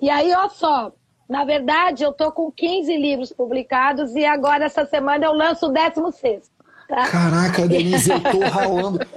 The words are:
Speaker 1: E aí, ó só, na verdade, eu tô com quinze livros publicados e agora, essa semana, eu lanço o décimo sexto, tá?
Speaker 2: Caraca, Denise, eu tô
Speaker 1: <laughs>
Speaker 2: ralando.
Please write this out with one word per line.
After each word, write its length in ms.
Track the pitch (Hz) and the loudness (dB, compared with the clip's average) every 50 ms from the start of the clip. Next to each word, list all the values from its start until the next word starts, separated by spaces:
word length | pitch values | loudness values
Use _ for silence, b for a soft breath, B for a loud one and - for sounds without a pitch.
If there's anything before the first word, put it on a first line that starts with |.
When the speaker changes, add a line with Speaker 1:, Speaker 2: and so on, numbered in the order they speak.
Speaker 1:
E 80 | 277 277 | -2 0
aí, 240 | 285 294 302 359 349 | 2 2 2 2 2
ó 160 | 370 381 403 | 2 0 -2
só, 420 | - - 339 320 294 262 220 190 - _ _ _ _ _ _ - 254 | -4 -2 0 0 0 0 -2 -6 -10 _ _ _ _ _ _ -8 -4
na 100 | 277 285 | -4 -2
verdade, 580 | 262 302 294 254 247 302 330 359 359 302 - 294 | 0 -2 -2 0 0 2 2 2 0 0 0 -2
eu 100 | 285 285 | -2 -2
tô 180 | - 311 311 | 0 -2 -2
com 200 | 302 - 330 320 | -2 -2 -6 -6
quinze 440 | - - - 339 359 392 311 285 339 | -4 -4 -2 -2 -2 -2 -2 -2 -2
livros 380 | 302 285 294 277 247 254 240 - | 0 0 0 -2 -2 -4 -8 -6
publicados 840 | - 247 226 247 262 247 - 269 254 262 277 285 254 294 240 226 | -6 -4 -4 -4 -6 -4 -2 0 0 2 2 0 0 -4 -4 -2
e 80 | 302 294 | 0 2
agora, 420 | 294 294 285 262 285 294 285 302 | 2 2 2 2 0 2 2 0
essa 200 | 294 - 320 294 | -2 -2 -2 -2
semana, 400 | 285 - 294 269 285 294 294 320 | -2 -2 -2 0 0 0 0 2
eu 80 | 311 311 | 2 2
lanço 320 | 302 311 330 320 330 339 | 2 2 0 0 0 -2
o 40 | 302 | 0
décimo 400 | 262 320 320 330 320 311 330 359 | 2 2 0 0 0 -2 -4 -4
sexto, 400 | - - - 247 208 196 - _ _ _ _ B B B B B | -4 -4 -2 -2 -2 -4 -8 _ _ _ _ B B B B B
tá? 200 | - - - - | -4 -2 -2 0
Speaker 2:
Caraca, 580 | - 175 175 165 160 170 180 180 180 185 175 175 | 0 2 2 2 2 2 2 2 2 0 2 2
Denise, 440 | 175 175 170 180 185 160 - - | 2 2 2 2 2 2 2 2
eu 100 | 370 - | 2 2
tô 160 | - 277 - 381 | 2 0 2 2
Speaker 1:
<laughs> 80 | - - | 2 0
Speaker 2:
ralando. 520 | - 196 196 190 185 175 185 202 190 - - - - | 0 0 0 0 0 -2 -2 -2 -4 -4 -6 -6 -6